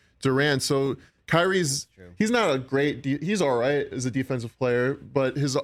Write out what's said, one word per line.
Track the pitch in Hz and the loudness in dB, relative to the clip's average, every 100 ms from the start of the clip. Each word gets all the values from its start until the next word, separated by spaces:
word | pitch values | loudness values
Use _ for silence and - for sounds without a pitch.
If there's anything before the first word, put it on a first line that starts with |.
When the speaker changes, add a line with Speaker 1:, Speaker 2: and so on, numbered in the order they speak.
| _ _ | _ _
Speaker 1:
Durant. | 139 131 147 135 | 0 2 2 0
So | - 139 135 - - _ - | 0 0 0 -4 -10 _ -2
Kyrie's, | 160 185 190 156 143 - | 2 2 2 0 -2 -8
Speaker 2:
That's | _ | _
true. | 90 90 | -20 -4
Speaker 1:
he's | 214 | 0
not | 240 196 | 2 2
a | 135 | 0
great | 127 135 147 123 | 0 0 0 -2
de-, | 135 143 | -4 -4
he's | 160 208 | -2 0
all | 147 120 | 2 2
right | 127 143 - | 2 0 -2
as | 135 127 | -4 -4
a | |
defensive | 131 131 127 117 - | -2 -2 -4 -6 -4
player, | 127 123 127 139 | 0 2 0 -2
but | 135 135 131 139 | -4 -2 0 0
his | 143 131 | 0 0